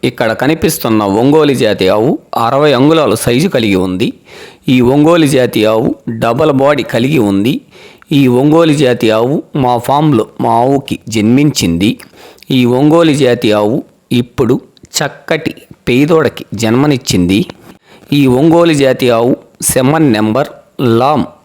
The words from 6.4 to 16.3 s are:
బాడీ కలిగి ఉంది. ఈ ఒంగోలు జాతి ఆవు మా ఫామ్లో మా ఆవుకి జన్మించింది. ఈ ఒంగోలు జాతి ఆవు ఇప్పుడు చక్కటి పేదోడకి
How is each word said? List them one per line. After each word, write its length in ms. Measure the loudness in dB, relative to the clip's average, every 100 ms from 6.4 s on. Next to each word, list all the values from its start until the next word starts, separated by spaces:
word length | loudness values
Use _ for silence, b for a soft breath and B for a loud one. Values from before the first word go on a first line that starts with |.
| 0 2
బాడీ 220 | 0 0 -2
కలిగి 280 | -2 0 0 0
ఉంది. 240 | 0 -2 -4 -8 B B B B 0
ఈ 20 | 2 2
ఒంగోలు 340 | 2 2 2 2
జాతి 260 | 0 0 0 0
ఆవు 200 | 0 -4 -6 -4
మా 100 | -2 -2 -2
ఫామ్లో 380 | 0 2 0 -2 _
మా 80 | -2 0
ఆవుకి 340 | 0 -2 -4 -12 -6 -2
జన్మించింది. 760 | 0 2 0 0 -2 0 -2 -2 B B B B _ 0
ఈ 20 | 2 2
ఒంగోలు 380 | 2 4 2 2
జాతి 260 | 0 0 0 0
ఆవు 180 | 0 -2 -8 _ _ -4
ఇప్పుడు 360 | -4 -4 -2 -2 -4 _ -12 -8
చక్కటి 540 | -8 -8 -6 -6 -6 -12 -20 -14 -2
పేదోడకి 580 | 0 2 2 0